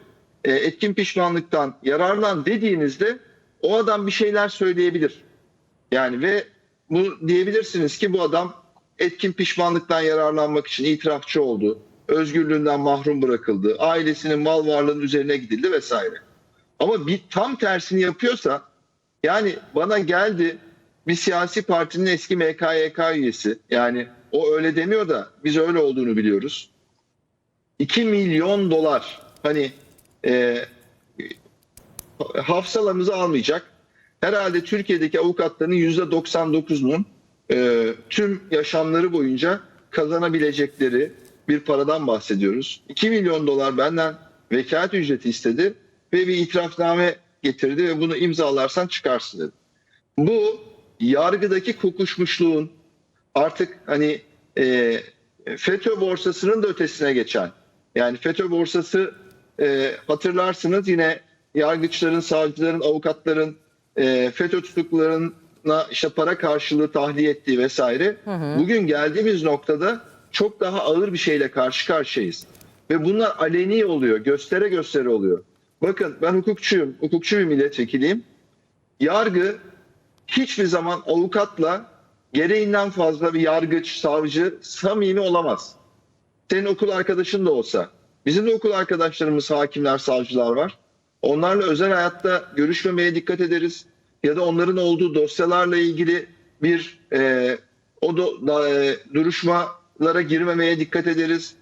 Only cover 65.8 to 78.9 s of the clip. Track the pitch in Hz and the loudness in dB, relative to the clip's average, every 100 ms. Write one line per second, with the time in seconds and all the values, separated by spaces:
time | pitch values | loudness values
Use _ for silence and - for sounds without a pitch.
65.8 | 156 - 156 151 156 151 165 151 - 147 | -2 -4 -4 0 -2 0 -2 -2 0 0
66.8 | 151 151 147 143 151 147 - 123 131 - | 0 0 -2 0 0 0 0 0 0 0
67.8 | 127 127 190 208 - 180 147 147 175 226 | 0 0 -2 -4 -8 -6 -2 0 2 2
68.8 | 175 147 151 165 220 190 156 143 - 151 | 2 0 0 0 0 0 0 0 -2 -2
69.8 | 185 233 - - _ - 202 208 185 196 | -2 -4 -10 -20 _ -2 -2 -2 -4 -2
70.8 | 139 160 202 170 170 151 135 135 127 - | 0 0 0 -2 0 0 0 0 -2 -2
71.8 | - 160 135 - 92 - - - - _ | -2 -2 -2 -4 -4 -6 -16 -20 -20 _
72.8 | - 160 156 208 220 - 160 175 185 226 | -4 0 2 2 0 0 0 0 2 2
73.8 | 202 156 127 110 120 143 - 185 208 180 | 2 2 2 2 2 0 0 0 0 0
74.8 | 151 147 123 110 98 87 - _ _ _ | -2 -2 0 2 2 0 -4 _ _ _
75.8 | 170 190 180 135 165 185 185 208 - 190 | -2 0 -4 -2 0 2 0 -2 0 0
76.8 | 139 127 151 165 165 208 175 139 143 139 | 0 -4 -2 -2 0 0 2 2 0 -2
77.8 | 120 135 143 226 - _ _ _ _ _ | -2 0 0 0 -6 _ _ _ _ _
78.8 | _ | _